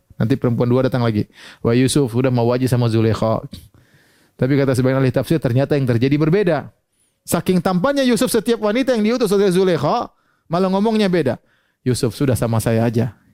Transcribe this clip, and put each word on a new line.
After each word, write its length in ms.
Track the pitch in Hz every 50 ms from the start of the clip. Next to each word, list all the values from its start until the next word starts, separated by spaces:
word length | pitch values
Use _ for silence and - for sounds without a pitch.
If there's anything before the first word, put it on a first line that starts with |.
| - _ - -
Nanti 160 | - 110 135
perempuan 320 | 120 - 127 120 110 123 120
dua 160 | 120 131 131
datang 160 | 131 - 127
lagi. 260 | 120 117 110 104 - - _ - - - - _ _
"Wah 80 | 113 117
Yusuf, 400 | 123 131 127 - 156 143 120 110
udah 160 | 120 131 131
mau 240 | 127 123 120 117 123
aja 160 | 127 127 123
sama 240 | 127 120 123 117 110
Zulaikha." 480 | 113 110 113 107 - - 110 110 - - 139 - - - - _ _ _ _ _ _ _ _ _ _ _ _ _
Tapi 160 | - 135 131 147
kata 240 | 139 139 131 131
sebagian 240 | 113 127 131 135 135
ahli 120 | 135 127 117
tafsir, 280 | 135 127 - 165 156
ternyata 400 | - 135 117 127 139 135 156 143
yang 80 | 135 120
terjadi 280 | 123 113 127 135 139 147
berbeda. 380 | 156 160 156 202 214 185 160 139 - - _ _ _ _ _ _ _ _ _ _ _
Saking 400 | - - 175 - - 185 180 -
tampannya 400 | 196 185 180 175 277 285 285 269
Yusuf, 240 | 247 240 208 254 214
setiap 320 | - 233 - 240 233 214
wanita 320 | 214 208 208 254 269 240 254
yang 80 | 220 208
diutus 280 | 214 233 254 254 190 202
oleh 160 | 202 202 202
Zulaikha 640 | 175 185 196 185 175 143 127 151 196 240 220 - - _ _ _ _ _ _
malah 240 | _ 160 175 190 185
ngomongnya 400 | 185 196 208 226 220 214 214 190
beda. 320 | 175 180 147 127 110 - _ _ _ _ _ _ _ _ _
"Yusuf, 260 | 127 123 - - 120 -
sudah 200 | - 147 139 120
sama 240 | - - 117 113 113
saya 240 | - 123 113 113 113
aja. 320 | 120 110 117 110 - - _ _ _